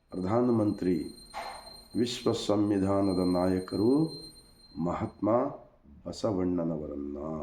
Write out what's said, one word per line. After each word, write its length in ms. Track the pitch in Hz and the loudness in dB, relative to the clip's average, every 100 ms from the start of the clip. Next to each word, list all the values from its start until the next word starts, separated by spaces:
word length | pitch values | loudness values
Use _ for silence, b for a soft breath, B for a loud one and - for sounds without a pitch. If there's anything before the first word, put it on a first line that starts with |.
| _ | _
ಪ್ರಧಾನಮಂತ್ರಿ, 1120 | 90 92 117 123 113 104 - 90 82 - - - B B B B B - - | -4 0 2 4 4 2 2 0 0 -2 -12 -14 B B B B B -6 -2
ವಿಶ್ವ 340 | 120 - 120 | -2 0 -2
ಸಂವಿಧಾನದ 1000 | 110 - 104 104 101 95 98 98 92 90 | 0 0 2 2 2 2 2 2 2 2
ನಾಯಕರು 800 | 90 92 92 - 95 110 143 160 - - - - - - - | 2 2 0 0 0 4 4 2 -4 -16 -20 -20 -20 -14 -4
ಮಹಾತ್ಮ 680 | 87 - 110 - - - - - - _ - - - | -4 -2 -4 -2 2 2 0 -6 -18 _ -20 -16 -12
ಬಸವಣ್ಣನವರನ್ನ. 1120 | - 113 92 90 87 82 78 76 71 71 71 78 78 | -4 -2 0 0 0 -2 -4 -6 -8 -8 -8 -8 -8